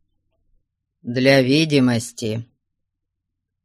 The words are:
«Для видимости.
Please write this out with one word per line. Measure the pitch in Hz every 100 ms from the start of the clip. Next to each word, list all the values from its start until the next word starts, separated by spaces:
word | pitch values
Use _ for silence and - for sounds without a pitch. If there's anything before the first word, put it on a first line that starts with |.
| _ _ _ _ _ _ _ _ _ _
«Для | - 123 131 135
видимости. | 127 147 160 147 127 117 - - 113 110 113 _ _ _ _ _ _ _ _ _ _ _